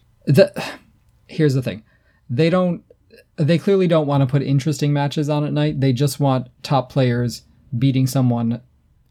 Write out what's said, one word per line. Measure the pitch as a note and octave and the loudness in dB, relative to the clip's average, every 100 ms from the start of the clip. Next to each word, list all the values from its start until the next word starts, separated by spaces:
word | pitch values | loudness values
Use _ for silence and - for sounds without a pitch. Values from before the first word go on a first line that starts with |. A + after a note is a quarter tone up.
| _ _ - | _ _ -2
The, | C#3 F#3+ - - - _ _ _ _ - | 2 2 0 -12 -14 _ _ _ _ -12
here's | - D3+ | -2 0
the | C3+ | 0
thing. | B2 G2 - _ _ _ - | -4 -8 -12 _ _ _ -6
They | A#2+ E3 | 0 0
don't, | F#3 F3+ E3+ - _ _ - _ - | 2 0 -4 -10 _ _ -20 _ -2
they | D3+ E3+ | 0 2
clearly | - G3 F3+ | 2 2 2
don't | D#3+ C#3+ | 2 2
wanna | C#3+ C3+ | 0 2
put | D3 | 0
interesting | C3+ C#3 D#3 C#3+ D3 | 0 0 0 -2 0
matches | C#3+ C#3+ D#3 D3 | 0 -2 -2 -2
on | D3 D3 | -2 -2
at | |
night. | D3 D3+ D3+ | -2 -2 0
They | C3+ | 0
just | A#2+ C#3+ - | 2 0 0
want | C#3+ C3 B2 _ | 0 0 -4 _
top | - C#3 B2+ | -2 -2 0
players | D3 B2+ A#2+ A#2+ - - _ _ A#2 | 0 0 0 -2 -6 -16 _ _ -2
beating | C3+ C3 B2+ | 0 2 0
someone | C#3 B2+ A#2 A#2 A#2+ - _ _ _ _ | 2 0 0 -2 -4 -8 _ _ _ _